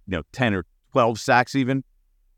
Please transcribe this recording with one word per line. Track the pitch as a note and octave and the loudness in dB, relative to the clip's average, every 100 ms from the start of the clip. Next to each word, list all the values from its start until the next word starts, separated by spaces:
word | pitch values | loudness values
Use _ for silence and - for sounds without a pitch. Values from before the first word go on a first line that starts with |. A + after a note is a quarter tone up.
| - | -8
you | F2+ | -8
know, | - | -8
ten | - B2 | -2 -2
or | F#2+ - _ _ | -2 -6 _ _
twelve | C3+ A#2 A2 | 0 0 0
sacks | - B2 B2 C#3 | 2 2 2 -2
even, | B2+ C3+ - _ _ _ _ | -2 -2 -6 _ _ _ _